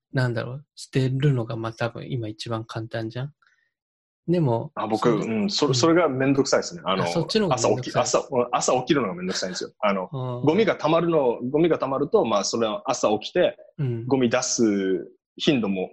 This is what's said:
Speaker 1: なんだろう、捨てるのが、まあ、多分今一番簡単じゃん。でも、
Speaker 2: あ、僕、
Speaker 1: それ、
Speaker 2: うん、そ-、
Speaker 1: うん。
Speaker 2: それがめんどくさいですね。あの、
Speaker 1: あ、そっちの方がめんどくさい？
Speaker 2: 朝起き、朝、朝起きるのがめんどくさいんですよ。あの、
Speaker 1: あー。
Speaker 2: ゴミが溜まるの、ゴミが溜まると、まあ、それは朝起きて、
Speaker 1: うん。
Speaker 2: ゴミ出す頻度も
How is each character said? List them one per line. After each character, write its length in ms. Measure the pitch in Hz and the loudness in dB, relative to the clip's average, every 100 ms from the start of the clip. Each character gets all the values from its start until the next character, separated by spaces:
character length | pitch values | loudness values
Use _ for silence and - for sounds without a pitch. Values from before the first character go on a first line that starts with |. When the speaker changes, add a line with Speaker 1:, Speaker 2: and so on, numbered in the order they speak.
| _ | _
Speaker 1:
な 160 | 139 123 | -2 0
ん 60 | |
だ 100 | 113 | -2
ろ 80 | 120 | -6
う、 140 | 135 - - | -10 -16 -20
捨 140 | - | -4
て 180 | 139 131 | -2 0
る 240 | 131 147 | 2 2
の 120 | 127 | 0
が、 120 | 110 113 | -2 -6
ま 140 | 113 | -6
あ、 20 | |
多 160 | 113 117 | -4 -6
分 200 | - - | -6 -8
今 200 | 131 107 | -6 -8
一 200 | 107 120 | -10 -8
番 160 | 113 | -6
簡 220 | 113 113 110 | -6 -10 -8
単 240 | 117 113 | -8 -8
じ 80 | 123 | -8
ゃ 60 | |
ん。 80 | 143 _ _ _ _ _ _ _ _ _ - | -10 _ _ _ _ _ _ _ _ _ -2
で 120 | 175 | 0
も、 320 | 143 117 139 | 2 0 -4
Speaker 2:
あ、 120 | - 107 | -8 -4
僕、 200 | 107 123 | 0 2
Speaker 1:
そ 180 | 107 101 | 0 -2
れ、 60 | |
Speaker 2:
う 100 | 110 | -2
ん、 60 | 101 | -2
そ-、 160 | - 147 | 0 2
Speaker 1:
う 20 | |
ん。 40 | |
Speaker 2:
そ 140 | 127 165 | 4 4
れ 60 | |
が 140 | 165 160 | 4 2
め 180 | 131 135 | 2 2
ん 80 | |
ど 80 | 139 | 2
く 60 | 131 | 2
さ 80 | 120 | 2
い 40 | |
で 20 | |
す 120 | - 87 | -2 -8
ね。 60 | |
あ 120 | - 95 | -4 -2
の、 80 | |
Speaker 1:
あ、 20 | 87 | 0
そ 160 | 170 | -2
っ 40 | 151 | 0
ち 120 | 220 | 0
の 80 | 190 | 2
方 40 | |
が 180 | 120 101 | 2 2
め 60 | |
ん 20 | 123 | 0
ど 60 | |
く 80 | - | -2
さ 100 | 127 | -2
い？ 20 | |
Speaker 2:
朝 160 | 120 - | 2 0
起 0 | |
き、 120 | - | 0
朝、 160 | 127 120 | -2 0
朝 200 | 143 - 139 | 0 2 0
起 40 | - | 2
き 80 | |
る 80 | 147 | 0
の 60 | 107 | 0
が 60 | |
め 80 | 87 | -4
ん 40 | 92 | -6
ど 60 | |
く 40 | - | -4
さ 100 | 92 | -6
い 40 | |
ん 20 | |
で 40 | 87 | -6
す 80 | |
よ。 60 | - - | -10 -2
あ 120 | 104 | 0
の、 160 | 98 90 | 0 -4
Speaker 1:
あ 40 | 135 127 123 | -6 -6 0
ー。 40 | 135 | 2
Speaker 2:
ゴ 80 | |
ミ 100 | 180 | 4
が 100 | 196 127 | 2 2
溜 120 | 151 | 2
ま 120 | 165 | 2
る 80 | 170 | 4
の、 300 | 160 127 107 | 2 2 0
ゴ 160 | 123 147 | -2 2
ミ 80 | 170 | 2
が 100 | 139 | 2
溜 80 | 135 | 0
ま 100 | 135 | -2
る 100 | 143 | 2
と、 160 | 214 | 2
ま 140 | 131 101 | 4 0
あ、 60 | |
そ 140 | 98 117 | 0 0
れ 80 | 113 | -2
は 160 | 104 - | -2 -4
朝 220 | 127 - 214 | 0 0 0
起 100 | - | 0
き 20 | |
て、 240 | 180 156 - - - | 0 0 0 -16 -6
Speaker 1:
う 60 | |
ん。 220 | 135 117 123 | -4 -4 0
Speaker 2:
ゴ 100 | 135 | 2
ミ 120 | 120 | 2
出 140 | 123 | 2
す 680 | - - 113 101 95 90 - _ _ - | 0 2 2 2 0 -2 -4 _ _ -4
頻 240 | - 135 | 0 2
度 80 | 104 | 0
も 220 | 95 92 | -4 -6